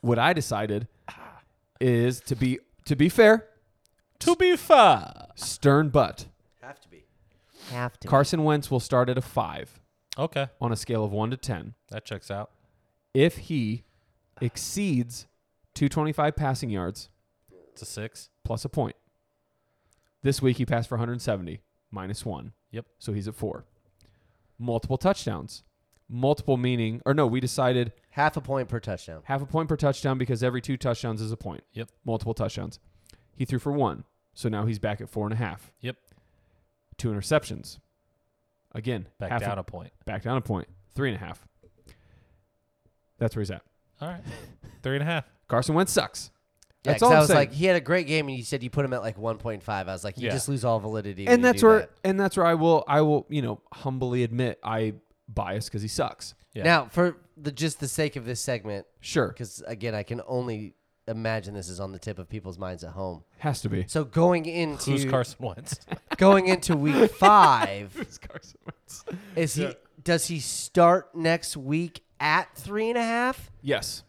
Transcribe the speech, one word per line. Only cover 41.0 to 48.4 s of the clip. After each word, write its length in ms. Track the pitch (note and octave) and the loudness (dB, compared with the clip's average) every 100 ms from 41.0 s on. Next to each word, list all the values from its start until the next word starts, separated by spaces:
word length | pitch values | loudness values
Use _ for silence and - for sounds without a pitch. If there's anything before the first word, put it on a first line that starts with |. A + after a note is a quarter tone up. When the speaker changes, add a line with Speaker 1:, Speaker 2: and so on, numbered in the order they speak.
| C3+ | -4
Speaker 1:
and 20 | G2+ | -4
a 100 | F2+ | -10
half. 220 | - - _ - _ - - _ _ _ _ _ _ _ _ _ _ _ _ | -16 -20 _ -20 _ -20 -20 _ _ _ _ _ _ _ _ _ _ _ _
That's 180 | A#2 - | -4 -4
where 60 | |
he's 100 | G2+ | -8
at. 120 | F#2 _ _ _ _ | -8 _ _ _ _
Speaker 2:
All 60 | D3+ | -12
right. 140 | F3+ - - - | -12 -14 -16 -18
<laughs> 320 | - - - | -20 -20 -10
Three 120 | B2+ C#3 | -6 -2
and 80 | |
a 20 | D3 | -2
half. 200 | E3 - _ _ | -4 -6 _ _
Speaker 1:
Carson 280 | A#2+ B2+ D#3 | -2 2 2
Wentz 160 | F#3+ | 2
sucks. 400 | - - - - _ _ _ _ _ C3 | 0 -6 -10 -16 _ _ _ _ _ 0
Speaker 3:
Yeah, 80 | |
Speaker 1:
That's 80 | A#2+ | 4
Speaker 3:
'cause 40 | A#3 | 8
Speaker 1:
all 40 | |
Speaker 3:
I 40 | D#3 | 8
Speaker 1:
I'm 40 | |
Speaker 3:
was 60 | D3+ | 8
Speaker 1:
saying. 120 | D#3+ | 6
Speaker 3:
like, 120 | C#3 | 4
he 120 | C#3 F#3 | 0 2
had 100 | F3 | 2
a 60 | |
great 260 | C3 F3+ D3+ | 2 -2 0
game, 220 | D#3 C#3+ | -2 -2
and 80 | |
you 60 | C3 | -8